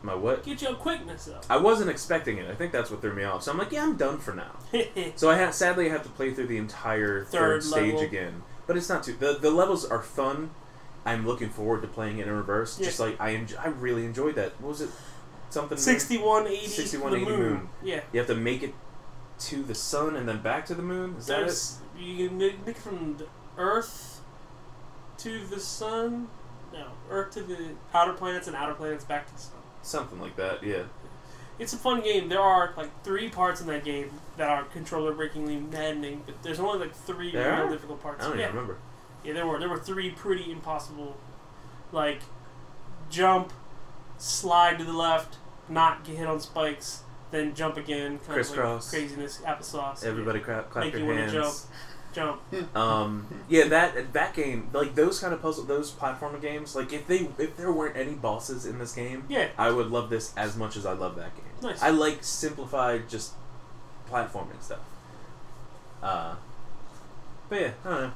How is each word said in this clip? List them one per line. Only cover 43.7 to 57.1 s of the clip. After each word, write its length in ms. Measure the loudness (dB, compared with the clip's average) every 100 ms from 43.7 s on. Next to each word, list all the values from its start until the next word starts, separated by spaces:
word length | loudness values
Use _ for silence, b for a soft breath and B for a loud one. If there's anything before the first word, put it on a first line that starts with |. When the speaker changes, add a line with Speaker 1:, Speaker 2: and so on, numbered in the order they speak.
| -8 -8 -8 -10 -8
Speaker 2:
slide 600 | -2 -2 6 10 10 8
to 40 |
the 80 | 0
left, 460 | 2 4 4 2 -10 -14 -14 -2
not 340 | 8 8 8
get 140 | -6 -4
hit 100 | 0
on 140 | -2
spikes, 600 | -2 0 0 0 -8 -10 -12 -14 -4
then 240 | 0 0 0
jump 220 | 0 0
again, 400 | -2 -2 -2 -4
kind 140 | 0
Speaker 1:
Crisscross. 540 | 0 2 2 0 0 -2
Speaker 2:
of 60 |
like 80 | -2 -2
craziness, 300 | -4 -6 -6 -4
applesauce. 580 | -4 -4 -4 -4 -2
Speaker 1:
Everybody 360 | -2 0 0 0
Speaker 2:
Yeah. 60 | 0
Speaker 1:
clap, 240 | -4 -2
clap 140 | -2 -2
Speaker 2:
Make 80 | 0
Speaker 1:
your 60 |
Speaker 2:
you 40 | 2
wanna 140 | 2 2
Speaker 1:
hands. 340 | 2 0 -2 -8 B B B -8
Speaker 2:
jump, 280 | -2 -2 -2 -4
jump. 240 | -4 -2 2
Speaker 1:
Um, 500 | 4 4 2 -2 -4 -10 6
yeah, 160 | 8 10
that, 420 | 8 6 4 0
that 200 | 2 2
game, 360 | 2 0 0 0
like, 200 | 0 2 6
those 240 | 6 6
kind 120 | -2
of 80 | 0
puzzle, 220 | 0 -2
those 260 | 0 0 0
platformer 500 | -2 -2 -2 -6 -4
games, 340 | -4 -4 -4 -4
like, 160 | -2
if 160 | -4
they, 220 | 2